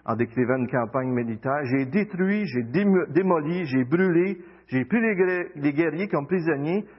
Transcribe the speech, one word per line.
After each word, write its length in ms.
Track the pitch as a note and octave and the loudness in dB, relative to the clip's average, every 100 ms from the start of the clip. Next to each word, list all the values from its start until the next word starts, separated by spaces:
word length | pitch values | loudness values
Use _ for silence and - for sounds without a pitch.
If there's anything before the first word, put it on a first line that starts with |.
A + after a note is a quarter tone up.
| - | -4
en 100 | A2 | -2
décrivant 400 | A#2 B2+ A#2+ C3 | 0 0 2 2
une 140 | A#2+ | 0
campagne 420 | C3 A2+ C3+ B2+ | -2 -2 -2 -2
militaire. « 480 | B2 A#2 A2 C3+ D3 B2+ | -2 -2 -4 -2 -2 0
J'ai 200 | C3+ C3 | 0 0
détruit, 600 | G3 G3+ F3 F#3+ G#3+ F#3+ | -2 -2 -2 0 0 -2
j'ai 180 | B2+ | -4
démo-, 440 | A#2 D#3 G3+ F#3+ D3+ | -2 0 4 2 2
démoli, 560 | D3+ F#3+ E3 D3+ F3+ D3+ | 0 2 2 0 -4 -2
j'ai 180 | C3 | 0
brûlé, 540 | B2 F3 F#3+ E3 F#3+ G3 - - - | 2 2 4 4 2 -2 -12 -20 -6
j'ai 180 | C3 - | -4 0
pris 160 | A#3 | 0
les 140 | A3+ F#3 | 2 2
guer-, 360 | F#3 F3+ - D3 | 2 0 -4 -2
les 180 | D3 | -2
guerriers 340 | C#3+ E3 D#3 G3+ | 2 0 0 -2
comme 200 | D#3 C#3+ | -2 0
prisonniers, 580 | F#3 E3 C#3 D3+ G3 - | -2 0 -2 0 -2 -4